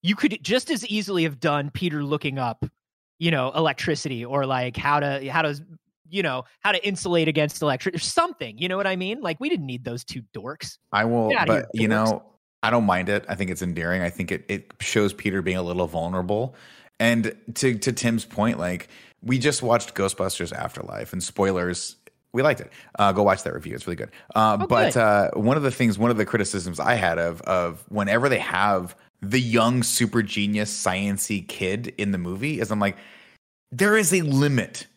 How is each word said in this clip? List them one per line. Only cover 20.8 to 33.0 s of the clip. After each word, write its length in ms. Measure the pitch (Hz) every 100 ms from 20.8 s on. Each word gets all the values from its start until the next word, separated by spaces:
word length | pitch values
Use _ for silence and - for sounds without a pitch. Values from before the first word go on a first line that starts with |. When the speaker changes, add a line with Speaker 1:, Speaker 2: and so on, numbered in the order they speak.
| - 50 57
Speaker 2:
and 100 | 92
spoilers, 760 | - - 98 92 87 87 - - - _ _
we 100 | 120
liked 200 | 143 135
it. 100 | - - - -
Uh, 140 | 101
go 120 | 95
watch 200 | 101 95
that 100 | -
review. 220 | 69 78 62
It's 100 | -
really 100 | 85
good. 140 | 55 - -
Uh, 240 | 110 110 107
Speaker 1:
Oh, 60 | -
Speaker 2:
but, 260 | 117 110
Speaker 1:
good. 60 | 123
Speaker 2:
uh, 320 | 110 104 95
one 240 | - 107 147
of 60 |
the 80 | 139
things, 260 | - 120 98
one 120 | 117
of 40 | 113
the 80 | 104
criticisms 540 | 113 95 101 90 80
I 140 | 76
had 240 | 120 92 82
of, 220 | 85 85
of 420 | - 92 87 82 -
whenever 400 | 104 98 113 139
they 100 | 120
have 560 | - 90 104 95 90 - _ _
the 180 | 98 127
young, 420 | 120 117 113 127
super 380 | 117 - 117 120
genius, 480 | 104 - 101 104 104
science-y 720 | - 101 92 101 98 - 98 87
kid 460 | - 92 107 120 -
in 140 | 101
the 60 | 95
movie 440 | 87 95 139 151
is 100 | 107
I'm 80 | 107
like, 160 | 101 92